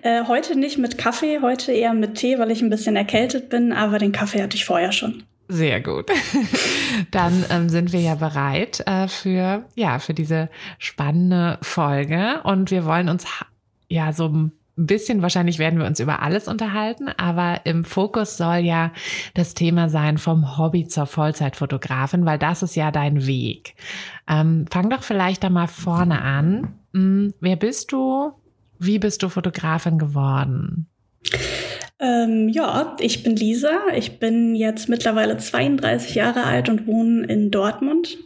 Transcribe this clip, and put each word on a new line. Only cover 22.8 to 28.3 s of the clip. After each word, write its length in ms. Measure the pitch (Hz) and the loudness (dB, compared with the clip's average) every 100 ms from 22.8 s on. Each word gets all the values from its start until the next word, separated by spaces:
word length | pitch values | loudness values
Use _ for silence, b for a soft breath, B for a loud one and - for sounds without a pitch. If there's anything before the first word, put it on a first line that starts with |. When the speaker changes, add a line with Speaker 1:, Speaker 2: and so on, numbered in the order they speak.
| 156 | 0
Speaker 2:
dein 340 | 151 143 143 135 | 0 2 2 0
Weg. 500 | 131 120 - - - B B B B - | 0 -2 -6 -12 -20 B B B B -2
Ähm, 380 | 156 160 160 156 | 2 4 2 0
fang 200 | 180 196 | 0 0
doch 140 | 254 | 0
vielleicht 420 | - 202 185 190 196 | -2 0 0 0 2
da 40 | |
mal 180 | 180 170 | 2 0
vorne 540 | - 180 170 175 151 | -4 -2 2 2 2
an. 520 | 131 139 156 202 285 - _ | 0 2 2 0 -2 -10 _
Hm, 400 | 185 190 196 202 - | 0 2 4 0 0
wer 160 | 180 180 | -2 0
bist 380 | 208 262 - | 0 -2 -2
du? 400 | 262 262 262 285 | -2 0 0 -2